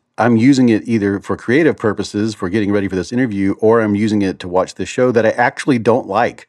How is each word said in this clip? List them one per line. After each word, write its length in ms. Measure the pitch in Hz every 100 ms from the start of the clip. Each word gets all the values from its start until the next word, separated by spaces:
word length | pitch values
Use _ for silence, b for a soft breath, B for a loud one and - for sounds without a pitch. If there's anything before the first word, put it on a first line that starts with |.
| _ -
I'm 180 | 113 113
using 320 | 123 135 123
it 180 | 107 -
either 340 | 113 101 98
for 160 | - 95
creative 400 | - 127 160 107
purposes, 580 | 110 98 95 104 110
for 140 | 107 92
getting 220 | 104 101
ready 160 | 101 98
for 80 | 92
this 160 | 85
interview, 420 | 120 131 101 98 98
or 200 | 110 117
I'm 140 | 110
using 280 | 101 110 104
it 160 | 98 90
to 80 | 90
watch 260 | 90 92
the 120 | - 95
show 240 | - 127
that 120 | 117 110
I 40 |
actually 480 | 101 120 - - 123
don't 280 | 110 120 -
like. 420 | 95 120 -